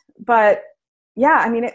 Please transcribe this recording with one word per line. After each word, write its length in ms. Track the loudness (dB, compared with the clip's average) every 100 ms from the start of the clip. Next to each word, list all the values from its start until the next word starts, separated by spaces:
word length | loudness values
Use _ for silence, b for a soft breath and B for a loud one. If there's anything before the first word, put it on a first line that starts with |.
| _ _
But 440 | -2 2 2 0 -4 _ _ _ _ -2
yeah, 200 | 0 2
I 40 | 0
mean, 160 | -4
it 100 | -6